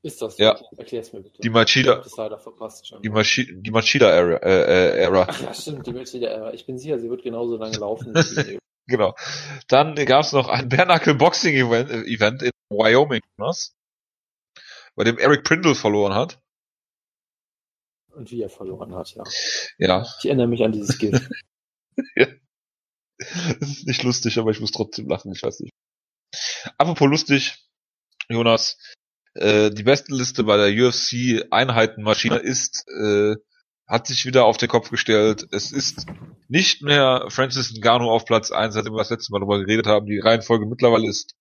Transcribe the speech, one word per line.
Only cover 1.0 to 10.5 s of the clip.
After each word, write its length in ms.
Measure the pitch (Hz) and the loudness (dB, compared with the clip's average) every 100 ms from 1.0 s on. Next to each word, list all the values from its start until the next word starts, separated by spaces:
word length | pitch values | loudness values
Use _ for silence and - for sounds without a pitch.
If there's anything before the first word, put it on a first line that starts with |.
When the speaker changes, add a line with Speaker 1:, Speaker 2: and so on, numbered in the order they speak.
| 113 | -12
Speaker 1:
mir 80 | 104 | -18
bitte. 200 | 95 _ | -20 _
Speaker 2:
Die 80 | 117 | 0
Machida, 420 | 113 113 135 123 | 2 4 4 4
Speaker 1:
Ich 60 | 113 | 2
hab 60 | |
das 140 | - - | -2 -10
leider 220 | 107 104 | -10 -10
verpasst 480 | - _ 110 - - | -18 _ -18 -16 -20
schon. 140 | 104 | -12
Speaker 2:
die 60 | 110 | -4
Machi-, 520 | 107 107 - 127 92 | 0 0 0 -4 -10
die 80 | 98 | -2
Machida 400 | 110 110 143 107 | -2 0 4 6
Era, 280 | 85 87 82 | 6 4 2
äh, 240 | 90 92 | 2 4
äh, 360 | - 92 90 - | 6 4 4 4
Era. 300 | 87 95 90 | 2 4 2
Speaker 1:
Ach 120 | - | -2
ja, 120 | 64 | -10
stimmt, 320 | - - 143 120 | -10 -12 -12 -10
die 80 | |
Machida 340 | 120 123 127 117 | -12 -12 -8 -8
Era. 260 | 110 110 | -6 -10
Ich 120 | 127 - | -14 -12
bin 140 | 127 | -12
sicher, 180 | 143 135 | -6 -6
sie 120 | 117 | -6
wird 120 | 123 | -8
genauso 340 | 123 113 120 117 | -8 -6 -6 -6
lange 200 | 110 107 | -8 -8
laufen 380 | 104 113 123 151 | -6 -8 -2 0
wie 280 | 156 - | 0 -2
die 160 | 110 101 _ | -8 -10 _
Speaker 2:
<laughs> 140 | _ - | _ -4
Genau. 260 | 123 107 - - - - 139 - | 0 0 -2 -12 -12 -12 -16 2
Dann 280 | 131 151 151 | 2 2 -2
gab's 380 | 135 135 151 | 2 2 4
noch 140 | 143 | 0
ein 220 | 123 | 0